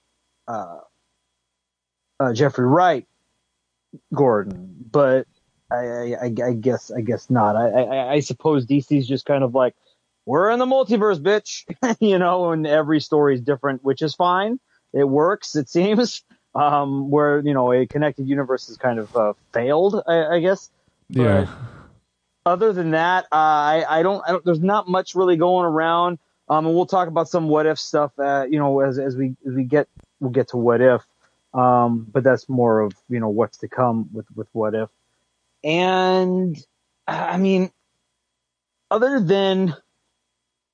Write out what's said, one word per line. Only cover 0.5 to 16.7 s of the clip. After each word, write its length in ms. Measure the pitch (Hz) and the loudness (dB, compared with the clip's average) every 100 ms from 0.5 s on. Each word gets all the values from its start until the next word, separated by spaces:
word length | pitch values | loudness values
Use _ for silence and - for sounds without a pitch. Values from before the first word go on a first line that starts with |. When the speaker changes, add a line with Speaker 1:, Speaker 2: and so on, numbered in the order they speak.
| 113 90 80 - _ _ _ _ _ _ _ _ _ _ _ _ - | -10 -10 -16 -20 _ _ _ _ _ _ _ _ _ _ _ _ -4
Speaker 1:
uh, 100 | 131 | -2
Jeffrey 340 | 117 143 135 123 | 0 0 2 2
Wright 400 | 160 180 139 - _ _ _ _ _ _ _ _ - - | 4 4 0 -4 _ _ _ _ _ _ _ _ -20 -8
Gordon, 600 | 143 135 160 98 90 95 180 120 | 0 2 2 -2 -10 -16 -20 -4
but 380 | 147 135 131 - _ _ _ - | 0 2 2 -2 _ _ _ -8
I, 60 | 120 | -6
I, 400 | 123 120 120 120 | -6 -6 -6 -6
I, 120 | 123 113 123 | -6 -4 -4
I 80 | |
guess, 360 | 117 123 120 - | -2 -2 -2 -4
I 120 | 113 | -8
guess 280 | 113 110 - | -4 -4 -2
not. 280 | 123 104 107 | 0 2 2
I, 100 | 117 | 2
I, 440 | 117 120 135 127 | 2 0 -2 -2
I 60 | 147 | -2
suppose 440 | 135 127 160 147 120 | -2 -4 -2 0 0
D 140 | 143 | -2
C's 260 | - 147 123 | 0 -2 0
just 200 | 131 - | -4 -2
kind 180 | 139 | 0
of 100 | 131 | 0
like, 220 | 131 127 - _ _ _ _ - | 2 0 -2 _ _ _ _ -4
"We're 240 | 143 202 | 0 2
in 100 | 240 | 2
the 60 | 254 | 2
multiverse, 560 | 269 254 220 208 175 | 0 2 2 2 0
bitch," 440 | 156 208 - - - 170 247 220 | 0 0 -2 -16 -14 -6 -4 0
<laughs> 20 | |
you 200 | 214 185 | 2 2
know, 340 | 180 185 170 | 2 0 0
and 120 | 160 151 | -2 0
every 360 | 151 147 156 | 0 2 0
story 340 | - 151 143 131 | 2 2 2 2
is 60 | |
different, 420 | 120 139 139 131 | 0 -2 -2 -4
which 180 | 135 131 | -4 -2
is 140 | 156 - | -4 -2
fine. 460 | 180 180 214 254 _ _ _ | 0 0 -2 -6 _ _ _
It 100 | 131 | -2
works, 540 | 139 139 165 208 - 151 | 0 2 0 0 -4 -6
it 100 | 127 | -4
seems. 560 | 170 190 214 240 - _ _ _ 127 | 0 0 0 -2 -4 _ _ _ -2
Um, 560 | 147 | 0